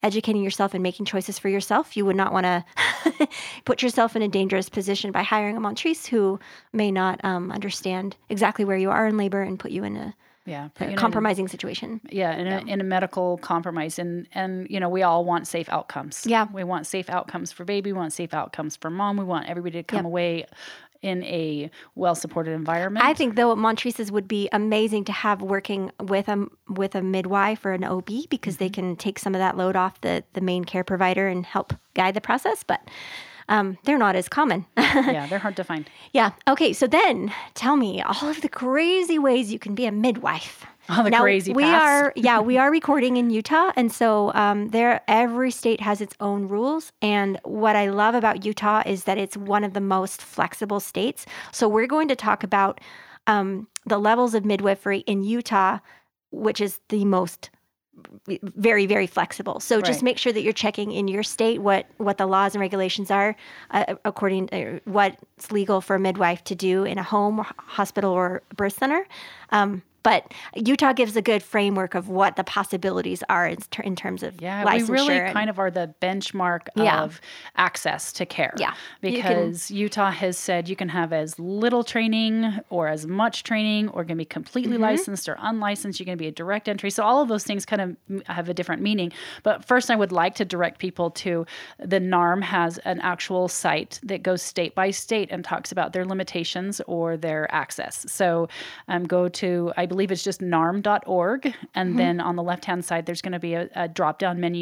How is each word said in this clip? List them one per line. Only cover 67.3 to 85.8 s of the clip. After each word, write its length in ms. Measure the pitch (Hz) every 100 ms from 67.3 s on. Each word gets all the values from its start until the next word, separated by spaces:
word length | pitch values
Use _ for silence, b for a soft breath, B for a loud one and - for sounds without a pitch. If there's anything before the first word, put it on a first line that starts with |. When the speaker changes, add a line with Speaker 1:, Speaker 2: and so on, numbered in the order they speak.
| 220
Speaker 1:
or 60 | - -
hospital, 540 | - - 196 - 196
or 300 | 180 180 180 - -
birth 180 | 202 -
center. 280 | 269 320 392 B B B B
Um, 320 | 208 202 190 - _
but 320 | - 208 - B B
Utah 380 | - 226 269 277
gives 240 | 254 233 220
a 60 |
good 200 | 214 214
framework 540 | - 214 202 196 185 196
of 140 | 196
what 260 | 185 196 185
the 80 |
possibilities 800 | 185 - 190 185 190 185 180 180 -
are 180 | 180 170
in 80 | 170 -
ter-, 120 | -
in 120 | 196 180
terms 260 | 190 185
of 200 | - 180
Speaker 2:
Yeah, 240 | 170 202 208
Speaker 1:
licensure 220 | 226 226
Speaker 2:
we 40 | 254
really 220 | 285 226
Speaker 1:
and 160 | 185
Speaker 2:
kind 160 | 208 214
of 100 | 190
are 120 | 190
the 220 | 180 165 -
benchmark 640 | 180 190 - 196 180 175 - 214
Speaker 1:
Yeah. 280 | 214 -
Speaker 2:
of 180 | 156 165 B B B -
access 560 | 180 - 160 147 -
to 140 | - 175
care. 280 | - 143 -
Speaker 1:
Yeah. 160 | - - B B
You 200 | 190 240
can 0 |
Speaker 2:
Because 500 | 190 175 170 170 -
Utah 400 | 202 208 214 196
has 260 | 175 190 180
said 300 | - 175 170
you 80 | 190
can 140 | 180
have 240 | 175 165
as 260 | 160 156 -
little 460 | 175 202 233 240 233
training 720 | 233 226 220 220 220 220 202 -
or 200 | 175 156
as 180 | 156 156
much 360 | 190 226 -
training, 440 | - 220 214 214 208
or 120 | -
can 140 | 170 165
be 80 | 165
completely 480 | 160 - 247 240
Speaker 1:
Mm-hmm. 80 | 240
Speaker 2:
licensed 460 | 220 302 381 196 -
or 80 | -
unlicensed. 640 | 214 226 208 202